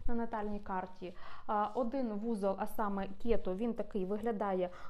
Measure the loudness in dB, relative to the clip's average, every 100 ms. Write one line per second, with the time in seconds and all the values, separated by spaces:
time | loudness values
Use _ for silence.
0 | 6 6 4 -2 -4 -4 -4 -4 -4 -8
1 | -10 -8 -6 -4 -2 0 0 0 0 0
2 | -2 -2 -2 0 0 0 0 0 0 0
3 | -2 0 6 6 4 0 -2 -2 -4 -2
4 | -2 -2 -2 -2 0 0 -2 -4 -6